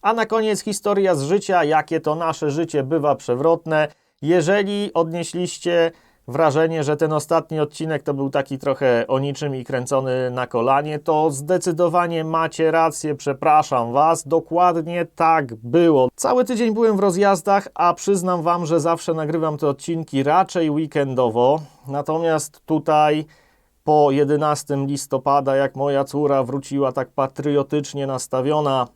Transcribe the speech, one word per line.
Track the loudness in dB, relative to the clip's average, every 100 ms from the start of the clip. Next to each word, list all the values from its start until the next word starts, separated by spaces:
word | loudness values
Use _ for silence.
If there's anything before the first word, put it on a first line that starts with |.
A | 0
na | 0 0
koniec | 0 0 -2
historia | -4 -4 -2 0 2 2
z |
życia, | 2 -2 2 0
jakie | 2 0 0 -4
to | -2 -2
nasze | -2 -2 -2
życie | -2 -2 -2
bywa | -2 0 0 -2
przewrotne. | -2 0 2 0 0 0 -2 _ _ _
Jeżeli | 0 2 4 0 0 -2 -4
odnieśliście | -2 -2 -4 -8 -6 -6 -6 -2 2 0 -2 _ _ -8
wrażenie, | 0 2 2 0 0
że | -2 0
ten | 0
ostatni | -2 0 -2 -2 -4
odcinek | -4 -4 -6 -4
to | -4
był | -4 -2
taki | -2 -4 -6
trochę | -4 0 2 2 0
o | -2
niczym | -2 -6 -6 -6
i |
kręcony | -6 -6 -2 -2 -2 -2 -4
na | -4 -4
kolanie, | -2 2 0 0 -6
to | -2 0 0
zdecydowanie | -2 -2 -2 0 0 0 2 -2 -4
macie | -2 -2 -2 0 0
rację, | 2 0 0 -6 -4
przepraszam | -4 -2 4 4 4 0 0
was, | 2 2 2 0
dokładnie | -2 0 2 2 2 -4 -4 -6 _
tak | 2 2 0 -10
było. | 0 4 6 6 4 0
Cały | 0 0 0
tydzień | 0 0
byłem | 2 2 2
w |
rozjazdach, | 0 2 2 2 2 0 0
a | -2 0
przyznam | 0 0 0 0 0
wam, | 0 0 2
że | 0
zawsze | 2 -2 -2
nagrywam | -4 -2 -2 -2 0
te | -2
odcinki | -2 -4 -6 -4 -2
raczej | 2 2 2 0 0
weekendowo, | -2 -2 -2 -2 2 0 4 4 2 -2 _ -8
natomiast | -6 -4 -2 0 0 -2 _ -4
tutaj | -2 2 4 4 2 -4 _ _ _ _ _
po | 0 4 4
jedenastym | 4 2 2 0 -2 -2 -4 -2
listopada, | -6 -4 -4 2 0 2 0
jak | -2 -2
moja | -2 -2
córa | -2 -2 0 0
wróciła | 0 -6 -6 -2 -2
tak | -2 -6
patriotycznie | -4 -4 -4 -2 0 0 -4 -4 -8 -6
nastawiona | -6 -4 -4 0 0 0 0 -2